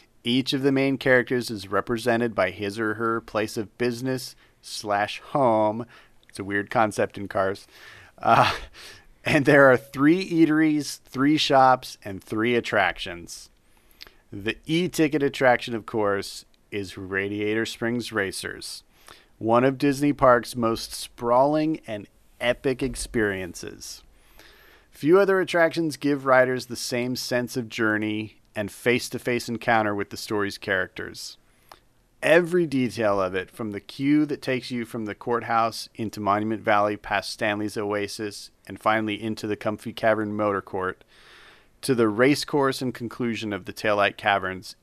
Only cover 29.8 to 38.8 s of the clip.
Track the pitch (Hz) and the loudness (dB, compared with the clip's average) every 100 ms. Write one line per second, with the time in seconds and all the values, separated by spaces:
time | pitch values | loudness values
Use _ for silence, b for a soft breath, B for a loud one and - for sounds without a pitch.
29.8 | 107 101 98 - - 107 101 - - 92 | 2 -2 -6 -10 -6 -4 -4 -6 -4 -2
30.8 | 90 - 92 - - - b b b b | -2 -8 -14 -14 -18 -18 b b b b
31.8 | b _ _ - 139 165 170 180 165 135 | b _ _ -4 4 4 6 2 0 0
32.8 | 123 101 110 101 92 92 90 - 110 101 | -2 0 0 2 0 -2 -6 -8 -8 -8
33.8 | - - 139 147 151 143 - 127 127 123 | -12 -4 2 2 2 -2 -4 -4 -4 -8
34.8 | 113 120 107 98 - 117 113 113 113 - | -6 -8 -8 -8 -4 -4 0 0 0 -2
35.8 | - - 110 - 104 104 110 107 107 104 | -12 -8 -8 -4 0 0 0 -2 2 2
36.8 | 104 104 - 101 - - 110 104 104 110 | 2 -2 -4 -4 -4 -4 -4 -2 -4 -4
37.8 | 104 104 101 - 107 98 - _ - 95 | -4 -2 -4 -6 -10 -10 -18 _ -18 -4